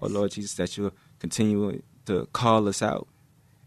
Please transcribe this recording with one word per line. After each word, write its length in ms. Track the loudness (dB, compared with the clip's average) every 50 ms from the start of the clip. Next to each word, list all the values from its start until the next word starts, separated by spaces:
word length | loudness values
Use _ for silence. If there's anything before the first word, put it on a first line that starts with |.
Oh, 80 | -4 -2
Lord 220 | 0 0 0 -2
Jesus, 220 | -2 -6 -8 -8 -6
that 220 | -4 -4 -4 -4
you'll 180 | -4 -4 -6 -6 -8 _ -20 -14 _
continue 640 | -8 -6 -2 0 2 2 2 2 0 0 -4 -6 -10 -14 _ -12 -4
to 200 | -2 -2 -2 -2 -2
call 360 | -4 0 4 6 6 6 4 2
us 140 | 0 0
out 240 | 0 0 -2 -2 -6 -10 _ _ _ _ _ _ _ _ _ _ -20